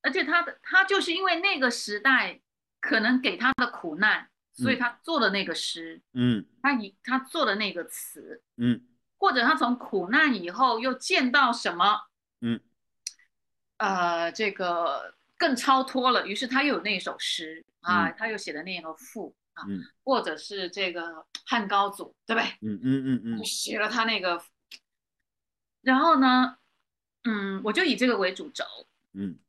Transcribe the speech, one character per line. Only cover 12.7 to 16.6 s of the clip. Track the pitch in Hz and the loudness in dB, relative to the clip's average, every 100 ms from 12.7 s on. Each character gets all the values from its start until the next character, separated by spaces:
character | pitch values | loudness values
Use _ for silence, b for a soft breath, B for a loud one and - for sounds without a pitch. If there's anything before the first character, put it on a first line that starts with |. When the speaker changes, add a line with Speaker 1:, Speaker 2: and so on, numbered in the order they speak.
| _ _ _ - b b _ _ _ _ _ | _ _ _ -14 b b _ _ _ _ _
Speaker 1:
呃， | 208 190 175 170 170 | -2 2 0 0 -2
这 | 170 214 | -2 -4
个 | 196 180 175 165 139 - _ _ _ | -2 -2 0 -2 -4 -8 _ _ _
更 | 330 247 | 0 2
超 | - 262 | 4 4
脱 | 262 262 254 | 2 0 2
了， | 220 185 | 2 0
于 | 208 | -6
是 | 254 | -2
他 | 254 | 0